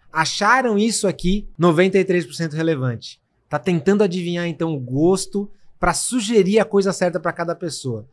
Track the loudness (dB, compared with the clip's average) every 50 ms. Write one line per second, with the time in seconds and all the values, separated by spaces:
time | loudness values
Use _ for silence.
0 | _ -8 -2 -2 -2 -2 -2 0 2 4 4 4 4 2 2 2 2 2 0 0
1 | 0 -2 -2 0 0 0 0 0 -2 -6 -4 2 4 4 6 6 4 4 4 2
2 | 2 2 0 -2 -2 -4 -6 -6 -6 -6 -4 -2 0 0 0 0 -2 -4 -4 -6
3 | -8 -14 -20 _ _ _ _ _ _ -6 -6 -4 -2 0 0 0 2 2 2 4
4 | 2 2 0 -2 -4 -4 -4 -4 -4 -4 -4 -4 -4 -4 -4 -6 -6 -4 -2 2
5 | 2 2 2 2 -2 -4 -6 -6 -6 -6 -10 -18 -20 -20 -10 -4 -2 -2 0 -2
6 | -4 -4 -4 -4 -2 2 4 4 4 4 4 2 2 2 2 0 2 2 0 0
7 | 0 -2 -2 -2 -4 -4 -4 -4 -4 -6 -6 -6 -6 -8 -8 -8 -8 -8 -8 -8
8 | -10 -14